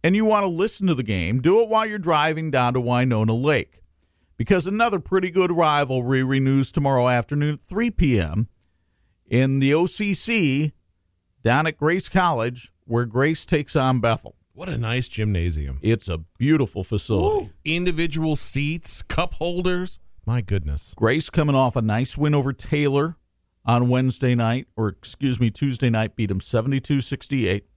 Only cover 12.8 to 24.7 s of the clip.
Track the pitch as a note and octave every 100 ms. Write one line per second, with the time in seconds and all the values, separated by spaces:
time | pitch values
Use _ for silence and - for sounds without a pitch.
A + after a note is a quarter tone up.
12.8 | - A#2 A#2+ A#2 C#3+ D#3+ - D#3 C#3+ D3+
13.8 | C3 B2+ A2+ A2 - - _ - F#3 B2+
14.8 | A2+ B2 A#2+ - G#2+ F#2+ E2+ D2+ C#2 C2+
15.8 | G2+ A2+ - D#2+ D#2+ _ B2+ D#3 B2+ -
16.8 | F#2 G#2+ - G#2 G4+ G#4+ E3 - D#3 E3
17.8 | F3+ D#3+ E3 D3+ D#3+ D3+ - C#3+ C#3+ E3
18.8 | - - - - F3 - E3+ F3 F3+ F3+
19.8 | F#3 - - - - A#2+ G2 G2 C#2+ C#2+
20.8 | - - A2 D3 - - D3+ C3+ C3 A#2+
21.8 | G#2+ G#2+ C3 - D3 D3 C3+ C3+ - D3+
22.8 | C#3+ C#3 D#3 E3+ _ _ _ _ - A#2+
23.8 | B2 B2+ C3 A#2+ B2+ A#2+ A2+ A#2+ -